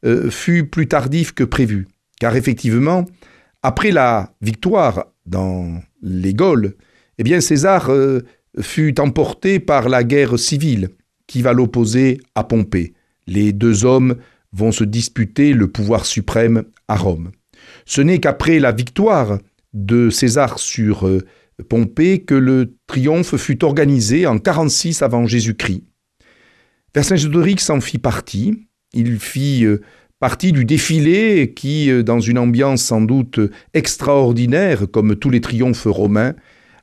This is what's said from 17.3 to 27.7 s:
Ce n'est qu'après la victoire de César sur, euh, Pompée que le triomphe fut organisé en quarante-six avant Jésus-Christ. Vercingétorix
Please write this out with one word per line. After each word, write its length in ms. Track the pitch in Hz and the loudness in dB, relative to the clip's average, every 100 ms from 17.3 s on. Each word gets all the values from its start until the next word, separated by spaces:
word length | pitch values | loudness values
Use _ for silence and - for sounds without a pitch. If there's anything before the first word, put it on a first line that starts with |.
| - _ _ - - - | -16 _ _ -20 -20 -6
Ce 160 | - | 0
n'est 180 | 147 180 | 2 2
qu'après 400 | 143 - 156 160 | 0 -2 2 2
la 120 | 135 | 2
victoire 680 | 110 123 - 214 185 113 101 _ _ _ | 0 -4 0 2 2 0 -4 _ _ _
de 360 | 107 98 120 117 | -10 0 2 2
César 480 | 110 127 113 135 - | 2 0 2 0 -2
sur, 480 | - - 107 104 95 | -8 -2 -2 0 0
euh, 180 | 95 - _ _ _ - | 0 -2 _ _ _ -4
Pompée 500 | 113 113 - 165 190 | -2 0 2 2 2
que 160 | - 135 | 2 2
le 400 | 131 131 123 - _ | 4 2 0 -6 _
triomphe 500 | 135 131 165 175 143 | -2 0 0 0 -4
fut 300 | - 135 160 | -2 0 0
organisé 640 | 143 147 139 104 139 175 | 2 2 2 2 2 2
en 100 | 110 | 0
quarante-six 640 | - 160 156 - 170 160 | 0 0 0 -2 -4 -2
avant 240 | 135 120 120 | -2 0 0
Jésus-Christ. 600 | 120 110 107 - 95 - _ _ _ _ _ _ _ _ _ _ | 0 -2 -4 -4 -6 -8 _ _ _ _ _ _ _ _ _ _
Vercingétorix 800 | 147 143 185 151 160 170 190 - | -2 0 0 2 0 2 0 0